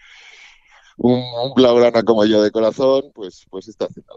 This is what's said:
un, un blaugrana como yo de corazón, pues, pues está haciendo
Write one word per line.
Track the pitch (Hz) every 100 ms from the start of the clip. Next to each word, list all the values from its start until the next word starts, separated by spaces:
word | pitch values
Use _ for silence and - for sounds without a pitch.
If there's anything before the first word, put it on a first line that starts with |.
| _ - - - - _ _ _ _ -
un, | 120 123
un | 123 120 131
blaugrana | 127 123 120 120 117
como | 107 110
yo | 107 107
de | 104
corazón, | 113 110 107 131 135 139
pues, | - 92 - _
pues | 95 110
está | - 95
haciendo | - _